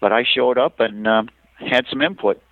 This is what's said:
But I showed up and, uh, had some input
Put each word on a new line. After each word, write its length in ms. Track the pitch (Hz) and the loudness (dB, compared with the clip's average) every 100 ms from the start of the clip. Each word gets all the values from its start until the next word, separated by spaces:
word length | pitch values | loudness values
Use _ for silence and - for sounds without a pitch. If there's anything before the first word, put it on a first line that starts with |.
But 120 | 101 | 0
I 120 | 113 | 2
showed 340 | 123 127 123 123 | 0 0 0 2
up 220 | 131 - | 0 0
and, 260 | 113 104 110 | -4 -2 0
uh, 160 | 110 110 _ _ - | 0 0 _ _ -14
had 280 | - 127 127 | -2 -2 0
some 140 | 135 | -2
input 400 | 160 190 104 - _ | -4 -2 -2 -2 _